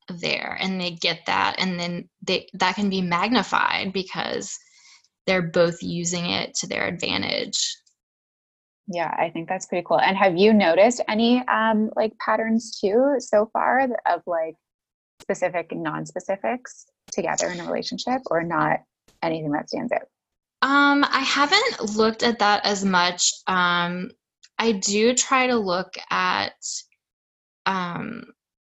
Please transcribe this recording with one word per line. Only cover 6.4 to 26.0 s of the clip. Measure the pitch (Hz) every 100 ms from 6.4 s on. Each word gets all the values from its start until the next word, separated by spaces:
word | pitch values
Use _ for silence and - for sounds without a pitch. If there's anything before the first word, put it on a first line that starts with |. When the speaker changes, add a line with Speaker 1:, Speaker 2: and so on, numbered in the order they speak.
| - -
Speaker 1:
to | -
their | - -
advantage. | 170 - - - - - - - - _ _ _ _ _ _ _ _ _ _ -
Speaker 2:
Yeah, | 175 160 -
I | 170
think | 160 165
that's | 190 -
pretty | 180 175
cool. | 165
And | 190 190
have | 175 170
you | 214
noticed | 208 175 165 226 240 -
any, | 214 233 247 247
um, | 220 226 214 214
like, | 240 220 -
patterns | - 220 226 226 - -
too | 196 220 269 262
so | - 214 214
far | - - 247 262 - -
of, | 170 -
like, | 165 160 - _ _ _ _ _ -
specific | - 196 180 170 165
and | 170
non-specifics | 160 156 156 180 - 196 226 247 - - - _ -
together | - 165 151 170
in | 175
a |
relationship, | 165 - - 247 240 262 -
or | 165
not | 170 156 151 160 _ _ _ _
anything | 170 160 151
that | 147 -
stands | 90 -
out? | - - _ _ _ _ -
Speaker 1:
Um, | 262 285 285 285 285
I | 262
haven't | 254 277 285 392 480 - 214 214
looked | 220 220
at | 240 233
that | 208 202 196
as | 202
much. | 196 185 175 180 - - -
Um, | 185 175 175 175 180 180 - _ _ _ -
I | 226
do | 196 196 208 226
try | 254 - 262 254
to | 240
look | 190 175 180 -